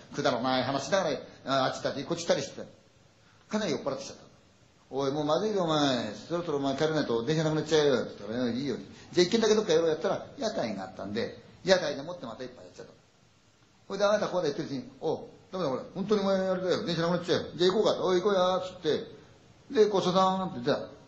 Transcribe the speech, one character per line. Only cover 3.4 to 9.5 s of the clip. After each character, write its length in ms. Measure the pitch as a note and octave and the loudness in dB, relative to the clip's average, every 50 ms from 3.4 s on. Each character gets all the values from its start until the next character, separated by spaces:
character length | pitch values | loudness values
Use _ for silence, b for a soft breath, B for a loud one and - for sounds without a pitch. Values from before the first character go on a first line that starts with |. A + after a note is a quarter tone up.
| b - | b -6
か 80 | - G#3+ | -4 -2
な 80 | G#3+ | -2
り 60 | F3 C3+ | -2 -2
酔 60 | A#2 | -4
っ 40 | - | -4
払 120 | C#3 C3+ | -6 -6
っ 40 | - | -6
て 60 | - | -8
き 20 | |
ち 40 | - | -12
ゃ 40 | - | -14
っ 20 | |
た。 60 | - - - - - _ _ _ _ _ _ _ _ _ _ | -16 -20 -20 -20 -20 _ _ _ _ _ _ _ _ _ _
「お 180 | C3 C3+ C#3 C3+ | -4 -2 0 0
い、 20 | |
も 120 | C#3+ D3+ D3 | 0 0 0
う 20 | |
ま 160 | D3 D#3 F3 | 2 2 2
ず 80 | G3+ A3 | 2 0
い 40 | G#3 | 0
ぞ、 120 | F#3+ F3 | 0 0
お 20 | |
前。 460 | D#3+ D#3 D3+ C#3+ C#3 B2+ A#2+ A2+ G#2+ G#2 | 2 2 2 2 2 2 0 -2 -4 -8
そ 220 | - - - E3 | -10 -8 -6 -4
ろ 60 | F3 - | -4 -2
そ 100 | D#3+ D3 | -2 -2
ろ 60 | C#3 | -2
お 20 | C#3 | 0
前 120 | C#3 C3 | -2 0
帰 80 | C3 D#3 | 0 0
ら 60 | D#3 | 2
な 120 | D#3 D3+ C3+ | 2 0 0
い 40 | |
と 160 | C3 A#2 A#2 A#2 | 2 0 0 2
電 120 | C#3 D#3 | 0 0
車 80 | D#3+ D#3 | 2 2
な 60 | D#3 | 2
く 60 | D#3 | 0
な 60 | D#3 - | 0 0
っ 20 | |
ち 120 | - D#3+ | 4 4
ゃ 60 | D3+ D3 | 4 6
う 40 | |
よ」 100 | C#3+ C3 A2+ | 6 4 4
っ 60 | F#2+ | 0
て 80 | F2 - - | -4 -8 -12
言 100 | G2+ G2+ | -10 -6
っ 20 | |
た 60 | A2 | -4
ら、 80 | B2 B2+ | -2 -2
「う 60 | A#2+ | -2
ん、 60 | A2 | -2
い 60 | B2 C#3+ | -2 -2
い 40 | |
よ」。 100 | C#3 G#2+ - - - B B B B - | -4 -4 -6 -8 -12 B B B B 2
「じ 80 | E3 | 2
ゃ 40 | F3+ | 2
あ 20 | |
一 40 | F3 | 4
軒 100 | - A3+ | 4 2
だ 80 | A3 | 4
け 60 | G#3 | 4